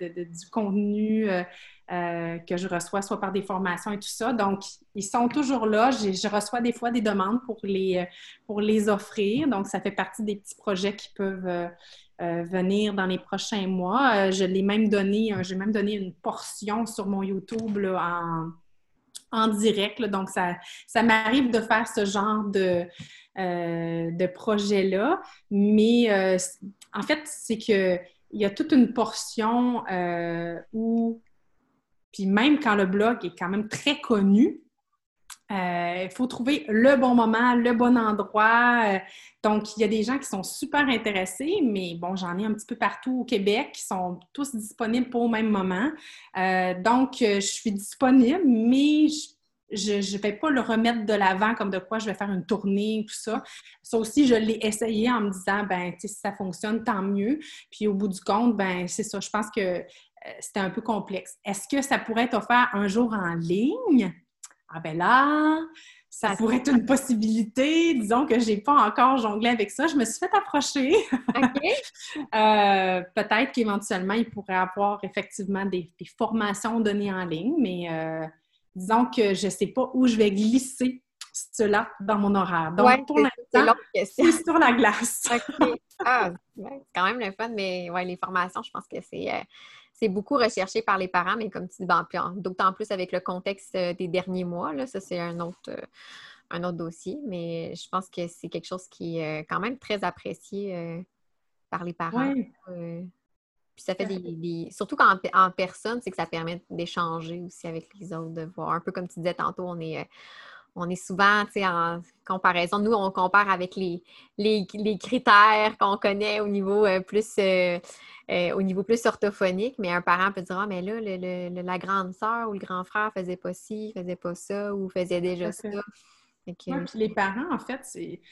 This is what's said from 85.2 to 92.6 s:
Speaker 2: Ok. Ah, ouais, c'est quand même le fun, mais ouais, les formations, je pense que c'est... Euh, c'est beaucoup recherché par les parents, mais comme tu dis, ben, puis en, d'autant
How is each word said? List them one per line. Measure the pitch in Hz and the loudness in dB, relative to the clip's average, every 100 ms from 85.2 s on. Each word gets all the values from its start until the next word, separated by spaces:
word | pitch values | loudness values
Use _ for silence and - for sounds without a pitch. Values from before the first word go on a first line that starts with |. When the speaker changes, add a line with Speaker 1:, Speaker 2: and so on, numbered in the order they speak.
| - | 0
Speaker 2:
Ok. | 240 - - 294 156 _ - | -2 -2 0 0 0 _ -4
Ah, | 370 254 190 180 _ - | 2 2 2 -4 _ -16
ouais, | 208 277 | -16 -16
c'est | _ | _
quand | 180 | -2
même | 185 247 | 0 0
le | 202 | -6
fun, | 196 226 | -6 -8
mais | 220 190 180 175 | -4 -4 -4 -6
ouais, | 175 | -6
les | 180 180 | -4 -6
formations, | 185 185 180 202 | -4 -4 -4 -6
je | - | -10
pense | - - | -12 -12
que | - | -14
c'est... | - - 190 | -12 -8 -4
Euh, | - - - - - _ | -6 -8 -20 -20 -20 _
c'est | - 214 | -4 -2
beaucoup | 190 - 285 | -2 -2 0
recherché | 220 196 185 220 | 0 0 -4 -4
par | 226 190 | 0 -2
les | 185 | 0
parents, | 185 185 220 | -2 -2 -4
mais | 214 | -4
comme | - 180 | -8 -12
tu | - | -8
dis, | 180 | 0
ben, | 170 165 | 0 0
puis | 175 | -6
en, | 170 | -6
d'autant | 190 185 185 | -6 -8 0